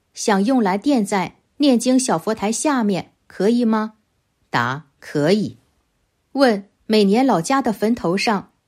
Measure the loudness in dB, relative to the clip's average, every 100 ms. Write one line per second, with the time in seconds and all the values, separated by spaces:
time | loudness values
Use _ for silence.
0 | _ -8 -2 0 2 0 0 0 0 0
1 | 0 -2 -4 -10 _ -2 2 2 2 0
2 | 0 -2 -2 -4 -4 -2 -2 0 0 -2
3 | -6 _ _ -2 0 2 2 0 -4 -10
4 | _ _ _ _ _ -2 -2 -4 -12 _
5 | -8 -2 2 2 -2 -8 _ _ _ _
6 | _ _ _ 0 2 2 -6 _ -2 2
7 | 4 2 2 0 0 -2 -2 -2 -2 -2
8 | -2 -2 -2 -2 -6 _